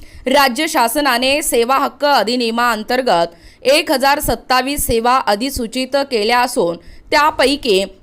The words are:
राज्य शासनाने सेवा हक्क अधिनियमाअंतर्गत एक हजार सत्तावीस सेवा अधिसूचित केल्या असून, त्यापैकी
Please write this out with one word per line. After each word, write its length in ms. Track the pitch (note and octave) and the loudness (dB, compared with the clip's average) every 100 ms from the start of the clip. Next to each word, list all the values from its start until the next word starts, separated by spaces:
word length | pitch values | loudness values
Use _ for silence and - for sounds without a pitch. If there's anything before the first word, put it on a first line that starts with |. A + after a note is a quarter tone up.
| - - - | -20 -10 0
राज्य 400 | C#4 C#4 A#3 D#4 | 2 2 0 -2
शासनाने 760 | D#4 A#3 D4 C#4+ A#3+ B3 C#4+ | 0 0 0 0 0 0 -2
सेवा 340 | E4 A#3+ A#3 C4+ | 0 0 2 0
हक्क 280 | C4+ - D4 | 0 -2 0
अधिनियमाअंतर्गत 1600 | C#4 G#3 B3 A#3 A3+ A#3+ G#3+ G#3+ B3 B3+ F3 E3+ - - - - | 2 0 -2 -2 0 0 -2 -2 -2 2 2 0 -4 -20 -6 2
एक 260 | D4 D#4 | 2 2
हजार 280 | C#4+ C4+ D4 | 0 2 0
सत्तावीस 680 | D4 A#3 - B3+ C4 C#4+ - | -2 -4 -2 0 0 -4 -2
सेवा 320 | A#3 A#3 B3+ - | 0 2 0 0
अधिसूचित 680 | G#3 C4 C4+ A3+ B3+ B3+ C#4 C#4 | -2 -2 -4 -6 -4 -2 -2 -2
केल्या 280 | A#3 G#3 A#3+ | -2 0 2
असून, 380 | B3 B3+ E3+ E3+ - - - | 0 0 -2 -4 -12 -20 -2
त्यापैकी 720 | D4+ D4+ D#4+ C4 C#4 B3+ F#3+ F#3+ - | 2 2 2 0 0 0 0 -2 -8